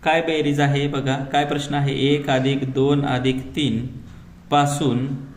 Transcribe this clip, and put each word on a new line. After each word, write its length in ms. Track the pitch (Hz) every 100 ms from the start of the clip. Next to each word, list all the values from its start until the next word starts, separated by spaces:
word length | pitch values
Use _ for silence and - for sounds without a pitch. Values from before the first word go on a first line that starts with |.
काय 180 | - 165
बेरीज 380 | 165 156 147 143
आहे 280 | 143 139 143
बघा, 300 | 143 - 139
काय 280 | 135 143 147
प्रश्न 280 | 147 143
आहे? 200 | 143 139
एक 360 | 139 135 147 143
अधिक 440 | 131 131 139 135
दोन 320 | 131 139 143 139
अधिक 500 | 127 131 131 - -
तीन 320 | 139 113 120 - - - - - -
पासून 580 | 143 143 143 151 120 135 139 -